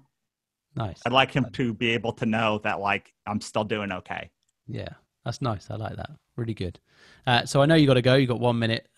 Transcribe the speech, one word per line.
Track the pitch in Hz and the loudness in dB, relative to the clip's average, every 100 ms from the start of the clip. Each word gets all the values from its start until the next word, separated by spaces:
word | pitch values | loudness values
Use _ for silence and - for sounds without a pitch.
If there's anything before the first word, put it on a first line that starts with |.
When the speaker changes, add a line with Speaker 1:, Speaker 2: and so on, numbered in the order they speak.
| _ _ _ _ _ _ _ 131 | _ _ _ _ _ _ _ -8
Speaker 1:
Nice. | 107 - | -8 -6
Speaker 2:
I'd | 120 | 0
like | 131 131 | 4 4
him | 147 | 2
Speaker 1:
Nice. | 117 | -2
Speaker 2:
to | - 120 | -2 -4
be | 107 117 | -2 0
able | 117 113 | 0 -2
to | - 113 | -4 -2
know | 110 113 107 | 0 0 0
that, | 107 87 | -2 -2
like, | 101 101 - _ - | 0 -2 -4 _ -8
I'm | 104 | -6
still | - 107 | -4 -4
doing | 104 110 101 | -2 -4 -4
okay. | 90 - 87 - _ _ _ - | -8 -10 -12 -12 _ _ _ -14
Speaker 1:
Yeah, | 113 90 - _ _ 123 | -12 -10 -14 _ _ -10
that's | - | -6
nice. | 123 101 - | -4 -6 -8
I | 107 | -10
like | 104 92 | -8 -10
that. | - 156 _ - | -12 -16 _ -8
Really | 113 | -6
good. | 104 90 - _ _ - - - | -6 -6 -8 _ _ -20 -8 0
Uh, | 120 - | 0 2
so | 143 | 4
I | 143 | 6
know | |
you | 160 143 | 6 6
gotta | 127 | 6
go. | 123 | 4
You | 135 127 | 4 4
got | 113 | 2
one | 120 117 | 2 2
minute. | 113 113 - | 2 -2 -6